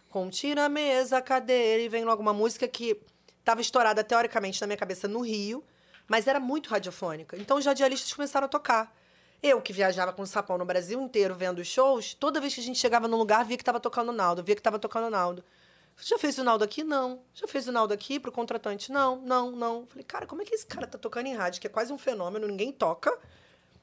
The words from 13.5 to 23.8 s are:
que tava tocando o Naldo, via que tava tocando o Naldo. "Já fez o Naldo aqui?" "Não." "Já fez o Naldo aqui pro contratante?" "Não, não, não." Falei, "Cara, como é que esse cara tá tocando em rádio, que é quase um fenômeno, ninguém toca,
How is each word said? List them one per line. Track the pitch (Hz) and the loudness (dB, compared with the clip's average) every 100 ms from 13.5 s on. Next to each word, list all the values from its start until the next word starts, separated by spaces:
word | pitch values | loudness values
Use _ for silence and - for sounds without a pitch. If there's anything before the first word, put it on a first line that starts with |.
| 247 | 0
que | |
tava | - 240 | -2 -2
tocando | - 247 233 | -2 -2 -2
o | |
Naldo, | 233 180 175 | 0 2 2
via | 180 202 | 0 0
que | |
tava | 220 208 | 2 -2
tocando | 208 226 226 | -4 -4 -2
o | |
Naldo. | 202 180 180 - _ _ _ _ _ | 0 0 -2 -12 _ _ _ _ _
"Já | - 453 | -2 0
fez | 294 269 | 0 2
o | |
Naldo | 247 220 | 2 4
aqui?" | 214 - | 2 -2
"Não." | 311 277 254 254 _ | -2 0 -2 -6 _
"Já | - 427 | -12 -6
fez | 277 240 | -4 -2
o | |
Naldo | 240 214 | 0 2
aqui | 208 - 277 | 0 -4 -6
pro | 247 | -4
contratante?" | 233 233 233 214 202 - | -6 -4 -4 -4 -8 -4
"Não, | 277 262 254 | 0 2 0
não, | 254 254 247 | 0 0 0
não." | 240 233 233 247 | -4 -4 -4 -10
Falei, | - - | -18 -12
"Cara, | - - | -10 -8
como | 320 | -10
é | 415 | -4
que | 440 | -4
esse | - | -4
cara | - 247 | -10 -12
tá | - | -10
tocando | 226 233 269 | -8 -6 -4
em | 233 | -2
rádio, | 180 185 | -2 -4
que | 208 | -6
é | |
quase | 220 233 | -4 -4
um | 277 | -4
fenômeno, | 262 214 175 214 214 | -4 -4 -4 -4 -6
ninguém | 196 240 | -4 -6
toca, | - 175 175 - 480 - - _ _ _ _ | 0 -2 0 -2 -2 -8 -20 _ _ _ _